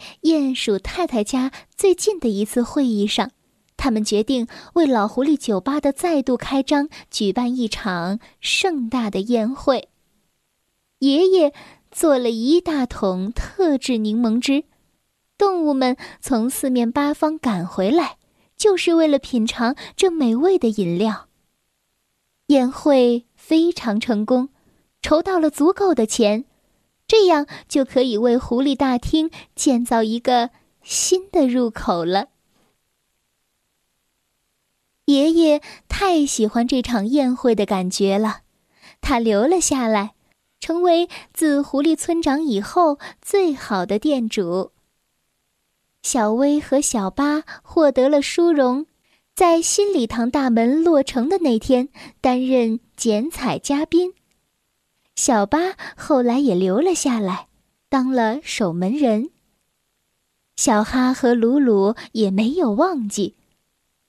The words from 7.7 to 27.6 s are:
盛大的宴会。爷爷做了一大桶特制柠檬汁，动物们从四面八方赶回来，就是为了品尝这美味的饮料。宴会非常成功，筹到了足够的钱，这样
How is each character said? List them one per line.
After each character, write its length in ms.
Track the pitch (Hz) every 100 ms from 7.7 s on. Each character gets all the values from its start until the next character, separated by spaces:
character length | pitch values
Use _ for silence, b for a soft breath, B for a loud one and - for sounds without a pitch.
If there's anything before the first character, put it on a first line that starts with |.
| - 202 175 175 208 b b
盛 500 | - - 392 294 226
大 200 | 254 214
的 100 | 190
宴 340 | 214 240 220
会。 360 | 269 - 247 - _ _ _ _ _ _ _ _ _ _ _
爷 280 | 269 277 370
爷 260 | 381 294 B B B B
做 260 | - 330 262
了 120 | 240
一 320 | 226 247 349
大 240 | 339 294 247
桶 480 | - 196 185 196
特 440 | - - - 349 269
制 200 | - 226
柠 200 | 214 220
檬 220 | 233 233
汁， 240 | 277 277 - _ _ _ _ _ _ -
动 240 | 403 359
物 120 | 302
们 240 | 269 254 262 B B
从 280 | - 240 240
四 200 | - 269
面 200 | 247 233
八 240 | 285 285
方 240 | 302 311 320
赶 300 | 254 185 180
回 240 | - 190
来， 260 | 330 269 - _ _ _ -
就 220 | 427 359
是 160 | 349
为 140 | 330 311
了 100 | 277
品 280 | - 240 226
尝 300 | - 233 B B -
这 160 | 381
美 240 | 330 240 233
味 220 | 359 381
的 100 | 226
饮 280 | 214 175 175
料。 300 | 220 202 - _ _ _ _ _ _ _ _ _ _ _ -
宴 240 | 277 254
会 540 | - 302 269 240 240 - _
非 380 | - 320 339
常 260 | 349 233 202
成 240 | - 208
功， 260 | 214 254 269 _ _ _ _ _
筹 200 | - 311
到 160 | 381 370
了 100 | 311
足 240 | - 302
够 220 | - 392 262
的 100 | 220
钱， 400 | - 208 220 - _ _ _ _ _ -
这 180 | 440 370
样 220 | 302 294 B